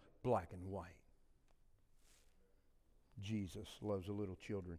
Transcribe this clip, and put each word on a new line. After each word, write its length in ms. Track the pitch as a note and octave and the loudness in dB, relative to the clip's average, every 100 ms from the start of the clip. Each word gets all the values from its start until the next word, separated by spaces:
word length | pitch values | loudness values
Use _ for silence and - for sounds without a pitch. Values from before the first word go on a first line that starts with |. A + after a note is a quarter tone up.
| - - | -12 -2
black, 240 | B2 A2 E2+ | 4 4 4
and 140 | F#2 F#2 | -4 -4
white. 220 | G2 E2+ - - - - - - - - - - - - - - - - - - - - - - - | -4 -6 -12 -20 -20 -20 -20 -20 -20 -20 -20 -20 -20 -20 -20 -20 -20 -20 -20 -20 -20 -20 -20 -18 -10
Jesus 480 | G2+ A2 F#2+ G#2 F#2+ - | 0 2 0 -4 -10 -4
loves 260 | G#2 G2 F2+ | 2 2 2
the 40 | |
little 240 | G#2 G2+ F2+ | 0 0 -2
children. 420 | - G2+ F2+ | -2 -2 -2